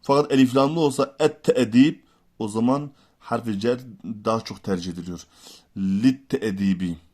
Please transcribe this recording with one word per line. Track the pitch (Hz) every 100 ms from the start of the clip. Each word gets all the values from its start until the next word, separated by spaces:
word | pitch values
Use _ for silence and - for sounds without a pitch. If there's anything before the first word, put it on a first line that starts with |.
Fakat | - 139 147
elif | 139 127 131
lamlı | 139 165
olsa | 147 131 135 -
et | 151 -
te'dib, | - 131 117 117 147 - _ _ _ _
o | 110
zaman | 110 120 139 147 _ _ _
harf-i | - 117 117 98
cer | 117 123 127 101
daha | 113 107 104 113
çok | - 101
tercih | - 95 87
ediliyor. | 85 87 85 - _ - - _ -
Li | 95 98 127 131 _
te'dibi. | - 110 98 98 90 90 82 _